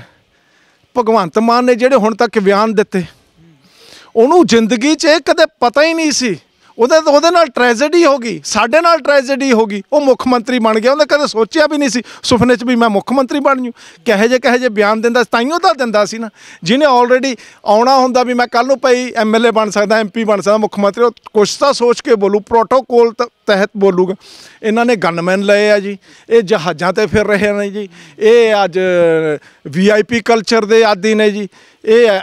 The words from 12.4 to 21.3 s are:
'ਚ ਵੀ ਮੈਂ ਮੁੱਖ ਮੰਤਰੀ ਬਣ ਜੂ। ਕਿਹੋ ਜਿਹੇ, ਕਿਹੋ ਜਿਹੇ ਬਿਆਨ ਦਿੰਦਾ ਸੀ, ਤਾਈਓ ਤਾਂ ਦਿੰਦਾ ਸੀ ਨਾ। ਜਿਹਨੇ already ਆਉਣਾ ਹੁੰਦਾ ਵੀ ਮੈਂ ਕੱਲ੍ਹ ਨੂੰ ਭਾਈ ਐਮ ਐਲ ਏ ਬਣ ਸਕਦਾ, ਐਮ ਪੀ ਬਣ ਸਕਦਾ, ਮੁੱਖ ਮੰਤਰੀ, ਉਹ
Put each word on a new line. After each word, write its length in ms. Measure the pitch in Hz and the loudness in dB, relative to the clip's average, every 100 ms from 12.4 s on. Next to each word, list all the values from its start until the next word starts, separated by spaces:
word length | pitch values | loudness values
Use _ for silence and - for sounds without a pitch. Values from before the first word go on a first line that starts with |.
| 240 240 | 2 0
'ਚ 80 | |
ਵੀ 120 | 240 240 | 0 0
ਮੈਂ 120 | 233 | 0
ਮੁੱਖ 240 | 202 - | 0 -2
ਮੰਤਰੀ 280 | 254 262 294 | -2 -2 -2
ਬਣ 220 | 277 269 | 0 -2
ਜੂ। 80 | 247 - - - | -4 -12 -20 -10
ਕਿਹੋ 220 | - 202 233 | -2 0 0
ਜਿਹੇ, 120 | 254 | 0
ਕਿਹੋ 180 | 262 247 | 0 0
ਜਿਹੇ 120 | 254 | -2
ਬਿਆਨ 320 | 208 208 220 | 0 0 0
ਦਿੰਦਾ 220 | 233 240 | 0 -2
ਸੀ, 60 | 226 | -2
ਤਾਈਓ 260 | 233 254 339 | -2 -2 -2
ਤਾਂ 160 | 381 | -2
ਦਿੰਦਾ 300 | 294 240 208 | -2 -2 -2
ਸੀ 140 | 202 226 | -2 -6
ਨਾ। 120 | 226 - - - | -14 -16 -20 -12
ਜਿਹਨੇ 220 | 165 262 302 | -2 0 2
already 480 | 247 247 254 269 233 - - | 2 2 0 -2 -8 -14 -10
ਆਉਣਾ 320 | - 214 247 269 | -2 2 2 2
ਹੁੰਦਾ 260 | 254 247 | 2 0
ਵੀ 120 | 247 | -2
ਮੈਂ 120 | 247 - | -2 -2
ਕੱਲ੍ਹ 220 | 240 254 | -2 0
ਨੂੰ 100 | 262 | 0
ਭਾਈ 320 | 269 247 247 226 | 0 0 -2 -4
ਐਮ 200 | 220 226 | 0 2
ਐਲ 100 | 233 | 2
ਏ 40 | |
ਬਣ 200 | 214 214 | 0 -2
ਸਕਦਾ, 280 | 202 202 220 | -2 0 0
ਐਮ 100 | 214 | -2
ਪੀ 160 | 226 | -4
ਬਣ 160 | 214 202 | -2 -2
ਸਕਦਾ, 160 | 175 214 | 0 0
ਮੁੱਖ 220 | 208 - | 0 -2
ਮੰਤਰੀ, 260 | 202 214 | -2 0
ਉਹ 80 | 240 - - | -2 -2 -6